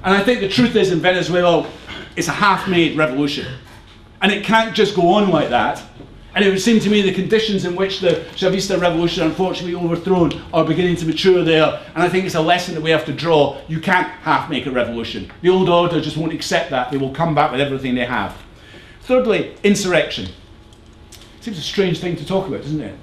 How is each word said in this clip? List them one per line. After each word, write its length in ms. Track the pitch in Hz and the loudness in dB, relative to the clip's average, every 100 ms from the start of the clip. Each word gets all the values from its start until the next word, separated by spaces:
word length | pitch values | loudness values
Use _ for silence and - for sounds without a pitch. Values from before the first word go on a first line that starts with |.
And 120 | 185 | 2
I 80 | 196 | 2
think 160 | 190 196 | 2 0
the 100 | 196 | 0
truth 260 | - 233 | 2 2
is 160 | 214 185 | 4 2
in 80 | 170 | 2
Venezuela, 680 | 180 180 160 180 175 160 - - - - - | 2 0 0 2 4 4 0 -12 -16 -16 -10
it's 120 | - 170 | -6 -4
a 40 | |
half-made 680 | - 202 185 190 175 160 143 | 2 2 2 0 2 2 2
revolution. 480 | 156 135 147 - - - - - - - - - | 0 0 -2 -4 -8 -14 -18 -20 -20 -20 -20 -2
And 100 | 190 | -2
it 120 | 196 | 0
can't 320 | - 226 226 | 2 2 2
just 200 | 202 202 | 0 0
go 140 | 185 175 | 2 4
on 160 | 208 202 | 4 4
like 200 | 160 120 | 2 2
that. 340 | 120 107 - - - - - - | 0 0 -4 -12 -20 -20 -20 -8
And 120 | 185 | 0
it 40 | 196 | 2
would 120 | 190 | 2
seem 180 | 233 220 | 2 2
to 100 | 196 | 4
me 120 | 208 | 2
the 120 | 190 | 2
conditions 520 | 185 185 220 220 196 | 0 0 0 0 -2
in 100 | 180 | -4
which 240 | 180 190 - | -2 -4 0
the 260 | 190 - - | 0 0 -6
Chavista 440 | - 190 190 196 185 | -4 -2 0 -2 0
revolution, 440 | 175 165 170 180 | 0 0 -2 0
unfortunately 520 | 160 151 185 - 175 | -2 0 -4 -2 -6
overthrown, 560 | 175 170 165 190 185 156 - - | -4 -2 -2 0 2 2 0 -2
are 100 | 165 | 0
beginning 320 | 156 156 180 165 | 0 2 0 0
to 80 | |
mature 380 | 160 156 185 180 | -2 2 4 4
there. 380 | 160 160 156 - - | 4 4 4 0 -10
And 80 | 165 | -2
I 80 | 180 | 0
think 160 | 185 | 0
it's 100 | 185 | -2
a 60 | 170 | -2
lesson 320 | 160 175 180 | 2 0 0
that 60 | 160 | -4
we 80 | 160 | 0
have 140 | 156 | 0
to 80 | 151 | 0
draw. 460 | 135 160 156 135 - - | -4 2 4 2 -2 -8
You 120 | 160 | -6
can't 280 | 190 180 165 | 0 0 0
half 420 | - 160 139 - | -6 -2 0 0
make 160 | 127 | -6
a 60 | 139 | -4
revolution. 600 | 123 117 117 110 107 92 - | -2 -2 -4 -8 -10 -12 -2
The 80 | 170 | 2
old 180 | 185 180 | 4 4
order 320 | 175 170 151 | 4 2 0
just 180 | 147 151 | -4 -4
won't 160 | 160 | -6
accept 360 | 160 - 170 - | -6 -2 -2 -2
that. 200 | 131 123 | -4 -4
They 60 | 135 | -4
will 160 | 135 | -4
come 220 | - 160 | -2 0
back 160 | 147 151 | 2 0
with 80 | 127 | 0
everything 360 | 143 131 131 | -2 -4 -4
they 100 | 123 | -4
have. 320 | 120 120 95 - - - - - - - | -2 -4 -6 -10 -20 -20 -20 -20 -20 -20
Thirdly, 540 | - 254 240 180 - - | 0 0 2 -2 -4 -2
insurrection. 680 | 202 202 185 170 - - 95 - - - - - - - - - - - | 2 2 2 0 0 -6 -10 -14 -20 -20 -20 -20 -20 -20 -20 -20 -20 -14
Seems 160 | 233 175 | -12 -8
a 40 | |
strange 380 | - - 185 160 | -6 -2 0 -2
thing 160 | 180 | -4
to 100 | 165 | -6
talk 220 | - 190 185 | -4 -4 -2
about, 140 | 123 | -8
doesn't 180 | 135 151 | -6 -6
it? 140 | 190 - | -8 -14